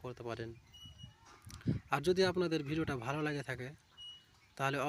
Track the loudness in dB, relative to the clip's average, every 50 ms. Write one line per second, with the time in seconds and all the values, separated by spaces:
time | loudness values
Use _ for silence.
0 | -6 -8 -8 -6 -4 -4 -4 -4 -4 -6 -8 -12 -18 -20 -20 -18 -18 -18 -16 -16
1 | -16 -16 -18 -20 -20 -20 -20 -20 -16 -14 -14 -2 0 0 0 0 0 0 0 2
2 | 4 4 6 6 6 6 4 4 2 2 2 0 0 0 0 0 0 0 -2 -2
3 | 0 0 0 0 0 0 0 -2 -2 -4 -4 -4 -6 -8 -10 -14 _ _ -18 -16
4 | -16 -14 -16 -18 -20 -20 -20 -20 -20 -12 _ 0 0 2 2 2 2